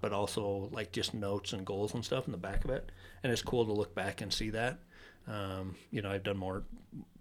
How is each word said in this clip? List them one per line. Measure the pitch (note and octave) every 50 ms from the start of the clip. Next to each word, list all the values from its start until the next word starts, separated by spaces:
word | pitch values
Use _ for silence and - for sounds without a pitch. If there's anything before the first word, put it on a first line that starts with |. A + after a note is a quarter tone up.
but | - G#2
also, | G2+ G2+ G#2 - - A2+ G#2 G2+ G2 G2 G2 G2+
like, | G#2 A2 G#2 -
just | - A#2 - - -
notes | A2 G2+ G2 G2+ G2 - -
and | - G2 F#2+
goals | F#2+ G2+ G2 G#2 G#2 -
and | A#2+ A2
stuff | - - C3 -
in | -
the | A2+ F2
back | F#2+ F#2+ G2 - -
of | C#3
it. | - - - - - - - - - -
And | - B2+
it's | A#2 -
cool | - - B2 A#2+ A2+
to | G#2+
look | G#2 G#2 G2+ - -
back | G2 F#2+ G2 F#2 -
and | G#2+ G2+
see | - - A2+ G#2+
that. | G#2+ A2+ A#2 C3 F3 - - - - - - - - - -
Um, | - G#2+ G#2 G2 F#2+ F#2+ F#2+ F#2+ F#2+ F2+ - - -
you | - A2
know, | G2+ G2
I've | G2 G2
done | G2 G#2 G2 F#2+
more | F#2 F#2 F#2+ G#2 - - - - - - - - - - - -